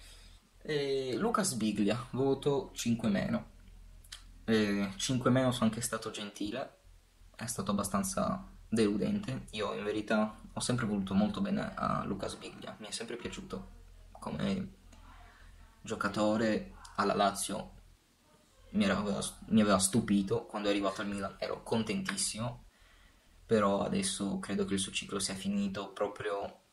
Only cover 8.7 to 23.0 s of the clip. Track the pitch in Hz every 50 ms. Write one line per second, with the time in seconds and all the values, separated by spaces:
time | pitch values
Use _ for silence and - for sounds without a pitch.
8.7 | 110 113 110 101 104 98 - 104 104 101 - 131 131 - - - - 107 101 -
9.7 | 101 101 104 104 104 107 104 - 113 107 110 110 - - - - - 113 - -
10.7 | 123 123 117 101 - - - - - 101 110 - - - 101 - - - - -
11.7 | - - - - - - - - 101 - - - - - - - - - - -
12.7 | - - - - - - 233 - - - - - - - - - - 190 - -
13.7 | - - - - - - - - - - - - - - 98 196 196 - - -
14.7 | - - - - - - - - - - - - - - - - - - - -
15.7 | - - - 113 110 95 104 101 95 107 107 107 107 113 117 107 104 95 - -
16.7 | - - - - - - 101 98 - 101 101 98 98 - - - 196 - - -
17.7 | - - - - - - _ _ _ _ _ _ _ _ _ _ _ - - -
18.7 | - 107 101 95 98 98 104 101 98 - - - - - - - 110 110 104 104
19.7 | 98 95 - - - 113 - - 101 101 95 95 110 - - - - 104 104 101
20.7 | 101 101 98 95 95 - 104 101 98 101 98 98 - - 107 95 - - - -
21.7 | 117 113 110 - 98 95 92 - 101 - - - - 107 120 123 123 - - -
22.7 | - _ - - - -